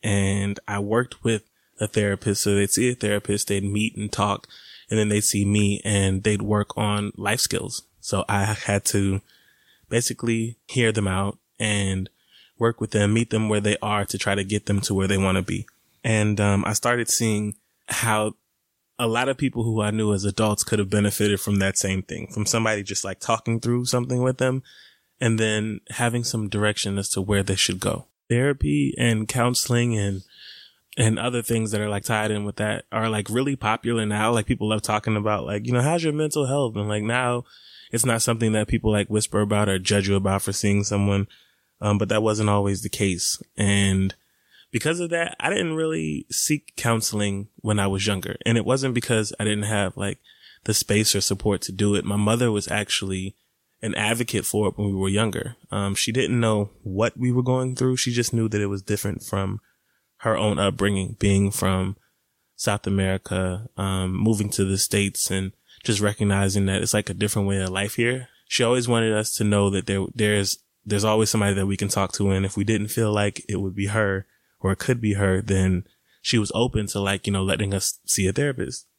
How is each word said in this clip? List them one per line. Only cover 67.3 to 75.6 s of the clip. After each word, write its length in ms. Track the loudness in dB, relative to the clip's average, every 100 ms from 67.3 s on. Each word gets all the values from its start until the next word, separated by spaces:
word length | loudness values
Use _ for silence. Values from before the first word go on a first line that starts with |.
| 0 0
way 140 | 0
of 80 | -2
life 260 | -2 -4 0
here. 340 | 0 -2 -8 _ _
She 160 | 0
always 240 | 2 2 2
wanted 260 | 2 2
us 200 | 0 -2 0
to 80 |
know 260 | 2 4 4
that 160 | 2 -2
there, 200 | -2 -2 0
there's, 440 | 2 2 0 -4 _ _ -4
there's 180 | 0
always 260 | 2 2 2
somebody 240 | 2 2 2
that 100 | 0
we 120 | -2
can 120 | -2
talk 240 | 0 -2
to. 180 | 0 0
And 140 | 2 0
if 100 | -2
we 80 |
didn't 240 | 0 0 -2
feel 240 | -2 0
like 320 | 2 0 -2 -6
it 80 | -4
would 180 | -4 -4
be 120 | -2
her 380 | 0 0 0 -6 _ _ _
or 120 | -2
it 80 | -2
could 220 | 0 0
be 120 | 0
her, 280 | 2 2 2
then 440 | 2 2